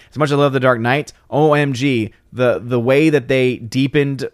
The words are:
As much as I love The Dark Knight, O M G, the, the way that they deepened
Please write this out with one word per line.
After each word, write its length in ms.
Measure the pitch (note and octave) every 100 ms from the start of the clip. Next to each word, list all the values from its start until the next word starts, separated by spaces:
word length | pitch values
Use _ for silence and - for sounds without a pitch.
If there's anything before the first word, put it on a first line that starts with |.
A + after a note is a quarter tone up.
| -
As 60 | -
much 120 | D3
as 40 |
I 40 | C#3+
love 160 | C#3+
The 80 | C3+
Dark 200 | C3 B2
Knight, 320 | A#2 C#3 C#3+ - _
O 240 | C3+ D#3
M 180 | D3 C#3+
G, 400 | B2 C#3 B2 G#2 - _
the, 280 | - B2 F#2
the 180 | A#2+ B2
way 300 | A#2 C3+ D#3+
that 180 | D3 B2
they 280 | C3 B2+ A#2+
deepened 720 | A#2 C3 C3+ D3+ C#3+ C#3 B2+